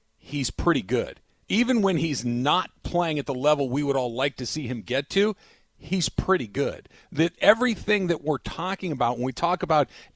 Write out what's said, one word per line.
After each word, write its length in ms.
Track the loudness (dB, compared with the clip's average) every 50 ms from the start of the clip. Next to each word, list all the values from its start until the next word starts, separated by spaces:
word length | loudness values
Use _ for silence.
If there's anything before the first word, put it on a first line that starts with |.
| _ _ _
he's 340 | _ -14 -8 -6 -4 -4 -4
pretty 320 | -4 -2 2 2 2 2 0
good. 380 | -2 -2 -2 -2 -2 -8 -16 _ _ _ _ _ -2
Even 340 | 0 0 2 2 2 2 4
when 160 | 2 2 2
he's 260 | 0 0 -2 -2 -2
not 460 | -2 -2 0 0 2 0 0 0 -4 _ _ -8
playing 340 | -4 -2 0 0 0 -2 -2
at 80 | -4
the 80 | -4 -4
level 340 | 0 2 2 4 4 2 0
we 140 | 0 0 0
would 140 | 0 0
all 180 | 0 0 -2 -2
like 220 | -2 -2 -2 -2
to 100 | -4 -8
see 200 | -6 -6 -6 -4
him 140 | -4 -6 -6
get 300 | -6 -4 -4 -4 -2 0
to, 260 | 2 2 2 2 0 _ _ -20 -20 _ _ _ _
he's 320 | -16 -8 -4 -2 -2 -2 -2
pretty 380 | -2 -2 0 0 0 0 -2
good. 420 | -4 -4 -2 -2 -2 -4 -8 -14 -20 _ -20 -20 -8 -2
That 220 | 0 0 0 0 2
everything 680 | 4 4 6 6 4 0 -2 -2 -2 0 0 0 2
that 180 | 0 -2 -2 0
we're 140 | -2 -4 -2
talking 520 | -4 -8 -8 -6 -6 -6 -6 -4 -4 -4
about, 280 | -2 0 0 0 0 -2
when 80 | -4
we 60 | -4 -4
talk 280 | -2 0 0 0 0 0
about 280 | 2 2 2 2 0 -2 -18 -20 -12 _